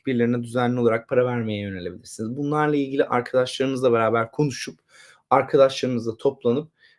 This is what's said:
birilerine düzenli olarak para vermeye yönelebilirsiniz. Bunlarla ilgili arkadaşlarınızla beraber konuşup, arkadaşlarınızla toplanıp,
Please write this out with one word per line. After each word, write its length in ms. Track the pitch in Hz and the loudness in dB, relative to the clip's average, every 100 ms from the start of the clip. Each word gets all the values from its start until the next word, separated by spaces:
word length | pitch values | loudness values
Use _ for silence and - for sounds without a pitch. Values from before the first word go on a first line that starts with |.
| 135 | -4
birilerine 380 | 120 117 123 | 0 0 0
düzenli 360 | 117 123 120 123 | -2 -2 0 2
olarak 300 | 117 113 - | 2 2 0
para 160 | 123 123 | 0 2
vermeye 360 | 120 110 104 | -2 -4 -4
yönelebilirsiniz. 760 | 101 92 87 90 - - 113 135 | -6 -8 -10 -12 -16 -10 -8 -6
Bunlarla 380 | 143 151 151 147 | -2 0 2 0
ilgili 300 | 135 139 135 | -2 -2 0
arkadaşlarınızla 840 | 120 117 131 127 - 135 131 127 | 0 0 0 0 -2 -2 0 2
beraber 380 | 113 110 113 110 | 4 2 2 -2
konuşup, 480 | - 147 - - - _ - - _ - | -2 -4 -4 -12 -14 _ -20 -20 _ 0
arkadaşlarınızla 880 | 135 135 143 135 135 127 120 113 113 | 2 4 4 4 4 -2 -2 -4 -2
toplanıp, 540 | 139 135 120 131 156 _ _ | -2 0 -2 -2 -4 _ _